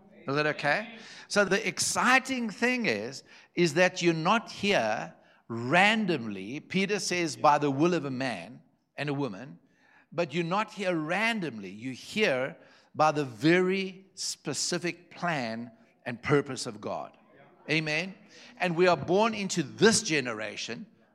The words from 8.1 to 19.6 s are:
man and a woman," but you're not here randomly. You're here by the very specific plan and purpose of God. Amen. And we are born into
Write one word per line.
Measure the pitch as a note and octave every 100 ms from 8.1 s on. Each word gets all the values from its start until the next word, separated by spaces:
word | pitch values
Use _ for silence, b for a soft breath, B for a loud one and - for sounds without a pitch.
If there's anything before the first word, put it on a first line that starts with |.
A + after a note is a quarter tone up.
man | B2+ C3 F#2 F2 C3+ _ _ _ -
and | C#3+
a |
woman," | C#3 C3 G2 C#3 E3+ _ b b b b
but | D3+ D#3+
you're | E3
not | E3 G3 G#3+
here | G3 F#3 E3
randomly. | D#3 F#3 A3+ A3+ D#3 A2 F#2+
You're | G2+ C3
here | A2 - G#3+ G3 B2+ C#3 F3 b b b
by | - D#3
the | D3+
very | C3+ A2 D3+ F3+ F#3 G3 F#3+ F#3 -
specific | - - - D#3+ C3 - F3 E3+ E3+ -
plan | - F3 D3 A2+ A2+ B2 b b _
and | B2+ A#2
purpose | - C#3+ C#3 B2+ B2+
of | G#2
God. | A2 E2 A1+ - _ - - _ -
Amen. | D#3+ D3+ D3+ F#3+ - B B B -
And | F3+ E3
we | F#3
are | D#3
born | D3 F#3+ A3+
into | G#3+ F#3+ F#3